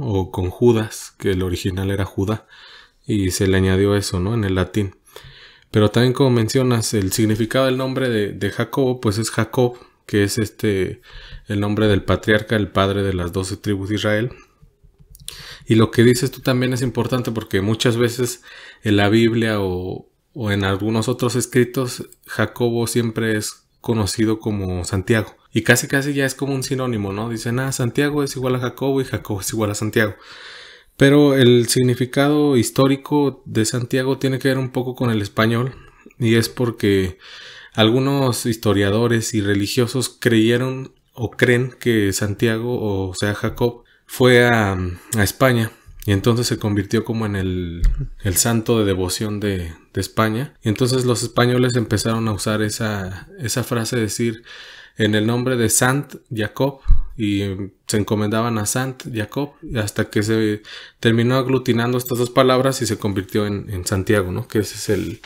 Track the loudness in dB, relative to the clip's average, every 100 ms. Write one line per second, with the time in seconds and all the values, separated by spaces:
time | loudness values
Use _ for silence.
0 | -2 -2 -2 -4 -4 4 4 4 0 -10
1 | -16 -6 -2 0 -2 -2 -4 -4 -4 -2
2 | -4 -2 -2 -4 _ -20 -20 -20 -20 _
3 | -4 0 0 0 2 4 4 2 2 2
4 | 0 -2 -2 -2 0 0 0 -2 -4 -8
5 | _ -20 -20 -20 -20 -20 -2 2 4 4
6 | 2 4 4 4 2 2 2 0 0 -2
7 | 0 0 0 2 0 0 0 0 -4 -2
8 | -2 0 -2 -4 -6 -4 -4 0 0 0
9 | 0 0 -4 -4 -2 0 0 -2 -20 _
10 | -4 0 0 0 -4 -2 -2 0 -2 -6
11 | -16 -20 -18 -18 -6 -4 -2 2 4 2
12 | 2 -2 2 2 2 -2 0 0 0 0
13 | -2 -2 -4 -4 -6 -6 -4 -4 -2 -2
14 | 0 0 -2 -8 -20 _ _ _ -20 _
15 | -20 -20 -18 -18 -18 -14 0 2 4 4
16 | 4 4 -2 -4 -2 0 -2 -2 -4 -2
17 | -2 -4 -4 -6 -2 -2 0 2 2 2
18 | 0 0 -6 -6 -16 -20 -20 -6 0 2
19 | 4 4 4 2 -2 -2 -2 -4 -6 -10
20 | -14 _ _ -8 -2 0 0 0 0 0
21 | 0 -2 0 -2 0 2 2 0 -4 -8
22 | -14 -16 -10 -4 -4 0 0 0 0 0
23 | -2 -2 -2 -2 -4 -12 _ _ -2 0
24 | 0 0 0 0 -2 -4 -4 -4 -4 -4
25 | 0 0 0 -12 _ -2 2 0 2 -2
26 | -2 -2 -2 -4 -4 -4 -4 -4 -2 -4
27 | -4 -6 -6 -6 -4 -2 -4 -2 -2 0
28 | 0 0 -2 -2 -2 0 -2 -2 0 0
29 | 0 -6 -4 -6 -4 -2 -2 -2 0 2
30 | 0 -2 -20 -20 -20 -20 -20 -20 _ 4
31 | 6 8 6 6 6 6 4 2 2 2
32 | 0 2 2 4 4 4 2 2 2 2
33 | 0 2 2 -2 -4 -2 0 -2 -2 -2
34 | -2 -2 -2 0 0 0 -2 -4 -4 -2
35 | 0 0 -2 0 2 2 -2 -6 -20 _
36 | -20 -2 4 4 2 -2 -2 0 2 2
37 | 0 -6 -20 -20 -20 -20 -10 2 4 4
38 | 2 2 0 0 -4 0 2 2 2 2
39 | 2 0 0 -2 0 0 0 0 0 -2
40 | -6 -2 2 4 4 2 -2 -6 -12 _
41 | _ -8 -8 2 4 4 0 -2 0 2
42 | 2 0 -4 0 0 0 -4 -4 -2 -2
43 | -4 -4 -4 -2 -4 -2 -2 -4 _ _
44 | -14 2 6 6 6 2 0 -2 -4 -8
45 | -6 0 0 2 2 2 -2 -6 -20 -10
46 | -2 0 2 0 -2 -2 -2 -2 0 -2
47 | -2 -4 -4 -2 -2 -4 -6 0 0 0
48 | -6 -4 -2 0 0 0 2 2 2 0
49 | -2 -4 -4 -4 -2 -4 -6 -12 _ -6
50 | -4 0 0 0 -6 _ -4 0 0 0
51 | 0 -2 -2 0 2 2 2 0 0 -2
52 | 0 -2 -2 -2 -2 0 -2 -2 -4 -4
53 | -8 -10 -16 -10 -6 -4 -2 -4 -2 -2
54 | -2 -2 -4 -4 -14 -20 -20 -20 -18 -2
55 | 0 2 0 0 0 0 2 2 2 0
56 | -4 -16 -10 -6 -6 -2 -4 -2 4 4
57 | 4 -4 -2 -2 -2 -6 -10 _ -4 -2
58 | 0 0 0 0 -2 -2 -2 -4 -4 -8
59 | -10 -8 -6 -6 -8 -10 -8 -4 -4 -4
60 | -2 -2 0 0 0 -2 -10 -18 -20 -2
61 | 2 2 2 0 0 0 2 0 0 -2
62 | -4 -2 0 4 4 4 2 0 -4 -2
63 | -2 -4 -2 -2 -2 -6 -6 -8 -2 -2
64 | 2 2 2 -6 -2 -2 -2 -6 -2 -2
65 | -2 -8